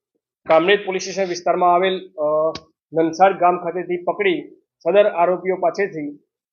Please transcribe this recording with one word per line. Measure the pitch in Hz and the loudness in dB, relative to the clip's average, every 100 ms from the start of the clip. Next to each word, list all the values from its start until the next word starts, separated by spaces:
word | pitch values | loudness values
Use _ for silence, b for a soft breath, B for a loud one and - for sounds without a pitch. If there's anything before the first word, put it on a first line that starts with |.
| _ _ _ _ - | _ _ _ _ 2
કામરેજ | 160 180 202 190 | 2 4 2 0
પોલીસ | 185 | -8
સ્ટેશન | 190 180 185 | -6 -6 -4
વિસ્તારમાં | 175 196 180 180 | -4 -2 2 2
આવેલ, | 175 190 185 185 - | 2 2 -2 -10 -6
અ, | 151 156 160 - _ _ _ | -2 0 -2 -4 _ _ _
નનસાડ | 156 165 165 190 180 | -2 -2 4 2 4
ગામ | 175 175 | 2 2
ખાતેથી | 175 180 170 175 | -4 -8 -6 -6
પકડી | 180 170 196 156 - _ _ _ | -4 -2 -2 -2 -6 _ _ _
સદર | 165 202 208 | 0 4 4
આરોપીઓ | 170 175 180 180 185 | 2 0 0 -2 -2
પાસેથી, | 175 170 196 156 147 147 _ _ _ | -2 -2 -4 -4 -10 -12 _ _ _